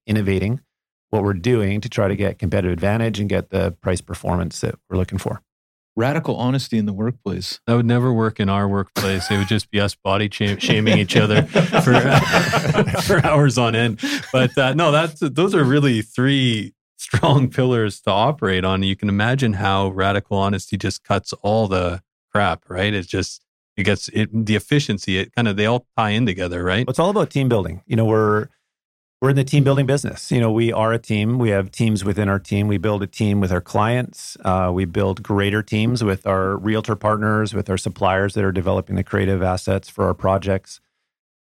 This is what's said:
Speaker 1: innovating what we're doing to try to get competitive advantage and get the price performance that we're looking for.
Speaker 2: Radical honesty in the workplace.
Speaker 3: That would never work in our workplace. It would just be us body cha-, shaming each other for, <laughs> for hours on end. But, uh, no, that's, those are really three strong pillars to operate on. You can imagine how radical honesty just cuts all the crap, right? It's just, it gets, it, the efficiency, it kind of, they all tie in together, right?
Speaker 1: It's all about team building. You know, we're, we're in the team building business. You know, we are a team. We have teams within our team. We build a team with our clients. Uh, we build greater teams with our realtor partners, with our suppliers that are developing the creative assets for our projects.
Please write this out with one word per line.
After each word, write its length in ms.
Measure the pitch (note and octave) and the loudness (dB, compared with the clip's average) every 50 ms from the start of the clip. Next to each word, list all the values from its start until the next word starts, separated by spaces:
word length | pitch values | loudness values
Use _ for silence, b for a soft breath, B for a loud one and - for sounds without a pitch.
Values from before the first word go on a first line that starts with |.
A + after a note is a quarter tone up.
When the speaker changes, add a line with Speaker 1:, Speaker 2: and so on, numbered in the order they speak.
| _ | _
Speaker 1:
innovating 540 | A2+ G#2+ G#2+ G2+ G2 G2 F#2 F#2 G#2+ B2 C#3 - _ _ _ _ _ _ _ _ _ | -4 -2 -2 0 0 0 0 0 -2 -4 -6 -10 _ _ _ _ _ _ _ _ _
what 120 | A2 G#2+ G2 | -2 0 0
we're 100 | G2+ G2 | 0 0
doing 480 | F2 F2 B2 B2 A2+ G2+ F#2+ G2+ G#2+ | 0 0 0 2 2 2 0 -2 -4
to 80 | - - | -6 -4
try 180 | - - G#2 | -2 0 0
to 80 | F#2+ G2+ | 0 0
get 240 | G2 G2+ F#2 - - | 0 -2 -4 -4 -4
competitive 340 | - A2 G#2 G2+ F2+ F2+ F2 | -4 -2 0 0 0 0 -2
advantage 460 | E2 F#2+ G2+ G#2+ A2+ A2+ A2+ G2+ G2+ | 0 0 0 0 0 0 -2 -2 -2
and 100 | G#2 G2 | -2 -2
get 200 | F#2+ F#2 F2 - | -2 -2 -2 -2
the 200 | F#2+ F#2 F2+ F#2 F2+ - | -2 -2 -2 -2 -4 -4
price 200 | - F#2+ F2+ F2 | -4 -4 -4 -4
performance 580 | - - F2+ - - F#2+ F2+ F2 F2 D2+ - - | -4 -8 -12 -8 -4 -2 -2 -2 -2 -4 -6 -6
that 140 | - - - - _ - | -6 -6 -6 -8 _ -4
we're 80 | F#2 | -2
looking 200 | F#2 F#2 - F#2 | -2 -2 -2 -4
for. 240 | F#2+ - - - - _ _ _ _ _ _ _ _ _ _ - | -6 -6 -6 -8 -10 _ _ _ _ _ _ _ _ _ _ -4
Speaker 2:
Radical 400 | A2 A#2 C3+ D3 E3 D#3+ C#3+ A#2+ | -2 0 0 0 -2 -2 -2 -2
honesty 400 | - A#2+ B2+ C3 C3+ B2 - A#2+ | -2 0 0 0 -2 -2 -2 -2
in 80 | A2 G#2 | -2 -2
the 80 | G#2 G2 | -2 -2
workplace. 680 | G2 A2 A#2+ B2+ - - G2+ F#2 F2+ F2+ - - - _ | -4 -4 -4 -4 -6 -6 -6 -6 -6 -6 -10 -12 -8 _
Speaker 3:
That 80 | - A#2 | 0 0
would 100 | A#2+ A#2 | 2 2
never 280 | A2+ A#2+ A#2+ B2 C3 A#2+ | 2 2 2 2 2 2
work 260 | A2+ A2+ A2 - - | 2 0 0 0 0
in 80 | G#2 | 0
our 180 | G2 G2 G2+ G2+ | 0 2 0 0
workplace. 640 | G2+ G2 G2 F#2 - - - G2+ F#2+ F#2+ F#2+ F#2 - | 0 0 -2 -4 -4 -4 -4 -2 -2 -2 -2 -2 0
It 80 | G#2 | 0
would 100 | G2 G2 F#2+ | 0 0 2
just 200 | A2 G#2 - - | 0 -2 -2 -2
be 80 | - G2+ | -2 -2
us 120 | G2+ G2 - | 0 -2 -4
body 360 | - - F#2+ G2 G#2 G#2+ G2+ | -4 -2 -2 0 0 0 -2
cha-, 280 | - - G#2+ G2+ G2+ | -2 -2 -2 -2 -2
shaming 400 | - - - - G#2+ G#2+ A2 G2+ | 0 0 0 0 2 4 4 4
each 200 | G#2+ G2+ - - | 2 2 2 2
other 260 | A#2 G#2+ G#2 G#2+ - D#3 | 4 4 4 4 2 2
for, 500 | - - G3 - - - - - B2+ B2 | 2 2 2 2 2 2 2 4 4 4
<laughs> 1080 | B2+ A#2+ - B2 - - - - - E3+ - A#3 A3 D#3+ D3 D3+ G#3+ - - - F#3 | 4 4 4 4 4 4 2 2 0 2 0 0 0 0 0 0 0 0 0 -2 -2
for 240 | E3 - G3 E3 C3+ | 0 2 2 2 4
hours 320 | D#3+ D3+ D3 D3 C#3 A2+ | 4 4 4 4 4 4
on 180 | B2+ A#2+ A2+ A2+ | 2 2 2 2
end. 240 | A2+ A#2 A2+ G#2 B B C#4+ C#4+ C#4 B B | 2 0 0 -2 B B -4 -4 -6 B B
But, 260 | - B2+ C3 B2 - | 0 2 2 2 2
uh, 160 | D3 C3 C3 C3+ | 2 2 2 2
no, 180 | D#3+ E3+ D#3 | 2 2 4
that's, 280 | C#3+ D3+ E3+ E3 D3+ - | 4 2 2 0 -4 -4
those 340 | - C#3 B2+ D3 F3+ G3+ G3+ | -4 -2 0 0 0 2 2
are 100 | E3 C#3+ | 2 4
really 360 | B2 C#3 D3 C#3+ C#3 A#2+ A2 | 4 4 4 4 2 2 0
three 720 | G2+ - - - B2+ C3+ C#3 C#3 C3 B2 A#2 A2 F#2+ - - _ _ _ _ | -2 -4 -2 0 0 2 2 2 2 0 0 -2 -4 -8 -12 _ _ _ _
strong 520 | - - - - - - D#3 C3+ C#3 B2+ B2 | -16 -6 -4 -2 2 4 4 4 4 2 2
pillars 500 | - - B2+ B2+ B2 A#2 A2 G#2 - - | 0 0 0 2 2 0 0 -2 -4 -6
to 100 | - A2 | -4 -2
operate 520 | F#2+ G2 A2 C#3 D3+ - A2 F#2+ F#2+ F#2 F#2 | 0 2 2 0 0 -2 -2 0 0 0 0
on. 200 | F#2 F#2+ F#2+ G2 | 0 0 0 0
You 120 | F#2+ F#2+ | -2 -2
can 140 | - - G#2 | -2 -2 -2
imagine 440 | G2 G2+ G#2 A#2+ C3 C#3 B2+ A2+ G2 | 0 0 0 0 0 0 0 0 0
how 360 | F#2 G#2+ G2 G2 G2 G2 F#2+ | 0 0 0 0 0 0 -2
radical 480 | F#2+ F#2+ F#2+ G2 G2 G2+ - - G2+ | -2 0 0 0 0 -2 -2 -2 -2
honesty 400 | G2 G2 G2 G2+ F#2 - - G#2 | 0 0 0 -2 -4 -4 -6 -6
just 260 | F#2+ - F#2+ - - _ | -4 -4 -4 -6 -6 _
cuts 300 | - G2+ G2 - - - - | -2 -2 -2 -4 -6 -10 -6
all 260 | - G2+ G#2+ A2+ A2 | -2 0 0 0 0
the 340 | F#2+ F#2+ F#2 F2+ F2 F2 F2+ - _ _ _ _ _ | 0 0 0 0 -2 -4 -6 -10 _ _ _ _ _
crap, 380 | - G#2 G2+ F#2 D#2+ - _ - | -2 0 0 0 -2 -4 _ -8
right? 240 | - F2+ G2 G#2+ G#2 | -6 -4 -2 -2 -2
It's 140 | G2 F2 | -4 -4
just, 360 | - - G2 F2 - - - _ _ _ _ _ _ _ | -4 -4 -4 -4 -6 -8 -16 _ _ _ _ _ _ _
it 80 | - F#2+ | -4 0
gets, 240 | G#2 G2+ - - - | 0 0 -2 -4 -4
it, 200 | - G#2+ A2 - G#2+ A2+ A2 | -2 -2 -2 -2 -2 -2 0
the 100 | G#2+ G#2+ | 0 0
efficiency, 640 | G2+ - - D3 C#3+ C#3+ - G#2+ G2 - G2+ F#2 | 0 0 0 0 0 0 0 -4 -4 -2 -2 -2
it 160 | F#2 G#2 - - | -2 -2 -2 -2
kind 120 | A#2+ A#2+ A2 | -2 0 0
of, 80 | G2 | 0
they 80 | G#2 G#2 | 0 0
all 220 | A2 A#2+ B2 - _ _ | 0 0 -2 -4 _ _
tie 140 | - A2+ G#2 | -2 0 0
in 140 | G#2 A2 B2+ | 0 0 0
together, 380 | G#2 F2+ F#2 F#2 E2+ F2 F2 F2+ | 0 -2 -2 -4 -4 -4 -4 -2
right? 220 | F2+ F#2 A2 B2+ | 0 0 0 -2
Speaker 1:
It's 120 | - C3 - | -2 0 0
all 100 | E3 F#3+ | 0 0
about 220 | G3+ G#3 D#3+ - | 0 0 -2 -2
team 180 | - C#3 C3+ B2+ | -2 -2 0 2
building. 320 | A#2+ G#2 F2+ E2+ F2 F#2 - | 0 0 -2 -4 -8 -12 -6
You 120 | - A#2+ | -2 0
know, 80 | A2+ A2+ | 2 2
we're, 420 | G#2+ A2 A2 A2 G#2 G#2 G#2+ G#2+ - _ _ _ _ _ _ _ _ _ _ _ _ _ _ | 4 4 4 4 2 2 0 -2 -6 _ _ _ _ _ _ _ _ _ _ _ _ _ _
we're 80 | B2+ C3+ | 0 2
in 40 | C#3 | 2
the 80 | C#3 C3 | 2 2
team 200 | C#3 D3 C#3+ C3 | 2 2 2 4
building 220 | C#3 C#3 C#3 C#3 | 4 4 2 2
business. 460 | B2 C#3 C#3+ - - - - - - | 2 0 0 -2 -6 -10 -10 -6 -2
You 80 | D3 B2 | 0 2
know, 120 | A#2 A2 | 2 2
we 200 | G#2+ A#2 A#2 A#2 - | 2 2 0 0 0
are 200 | G#2+ A2 A2+ A2+ | 0 0 0 0
a 40 | |
team. 400 | A2+ - - A2 G#2 G#2 A2+ B2 | -2 -2 -2 -2 0 0 0 0
We 120 | C3 A#2+ A2 | 2 2 2
have 200 | G2+ G2 F#2+ F#2+ | 2 0 0 -2
teams 320 | - - A#2 A2+ G#2+ F#2+ F#2 | -2 -2 0 0 0 0 0
within 240 | G#2 F#2 G#2 G#2 | -2 0 0 2
our 120 | G2 G2 F#2+ | 2 0 0
team. 280 | - - G#2+ G2+ G#2 | -2 -2 -2 0 0
We 100 | G#2+ G2+ F#2+ | 0 0 0
build 240 | E2+ G#2+ G#2 G2 G2 | 0 0 -2 -2 -4
a 40 | |
team 320 | F#2 - - A2 G#2 G2+ G#2 | -6 -4 -2 0 0 2 0
with 120 | G2 F2+ | 0 0
our 100 | F#2 F2 | 0 -2
clients. 720 | - - - G#2+ G#2 A2+ A#2+ B2+ B2 - - - - - - - - | -2 -2 -2 0 0 0 0 -2 -4 -6 -10 -16 -18 -18 -16 -6 -2
Uh, 280 | F#2+ F#2 F#2+ F#2 F2+ F2+ | 0 0 0 0 0 0
we 120 | F#2 F#2+ | -2 -2
build 360 | E2+ F2 G#2+ G2 F#2+ F#2 - | -2 -2 -2 0 -2 -2 -4
greater 400 | - - G#2 G2 G2 G2+ G2+ G#2+ | -4 -2 0 0 0 0 0 -2
teams 420 | A2 - A2 G#2+ A2 A#2 B2 A2+ A#2 | -2 -2 -2 0 0 0 0 0 0
with 220 | G2+ F#2+ F#2+ - | -2 -2 -2 -2
our 320 | G2+ F#2+ F#2+ F#2+ F#2+ G2 | -2 0 0 0 -2 -4
realtor 380 | G2 F#2 G#2+ G#2+ A2 G#2+ - G#2+ | -4 -2 -2 -2 -2 -2 -4 -4
partners, 580 | - - G#2+ G#2+ G#2 G#2+ G#2+ G#2+ G#2+ G#2+ G2+ - | -2 0 0 0 0 0 0 0 0 -2 -2 -4
with 160 | G2 G2 - | -4 -4 -2
our 80 | F#2+ | -4
suppliers 560 | F#2 - - - - G2 F#2 F#2+ F#2+ G2 G2+ - | -4 -4 -6 -4 -2 0 0 2 2 0 0 0
that 100 | G#2+ G2 | -2 -2
are 80 | F#2+ | 0
developing 440 | F2+ F#2+ E2 F#2+ F#2+ F#2+ F#2 - G2 | 0 -2 -2 -2 -2 -2 -2 -2 -4
the 80 | F#2 F#2+ | -4 -2
creative 400 | - - G2+ G2 F#2+ G2 F#2 F#2 | -2 -2 0 0 0 0 0 0
assets 460 | F#2 F#2 F2+ - G2 F#2+ G2 - - | -2 -2 -2 -2 -2 -4 -4 -4 -6
for 160 | - - G2 | -4 -2 -2
our 100 | F2+ F2+ | -2 -2
projects. 680 | - - F#2+ F#2+ G2 F2+ G2 F#2+ F#2+ - - - - _ _ _ _ _ _ _ _ _ _ _ _ _ _ | 0 0 0 0 0 0 -2 -4 -4 -6 -10 -20 -20 _ _ _ _ _ _ _ _ _ _ _ _ _ _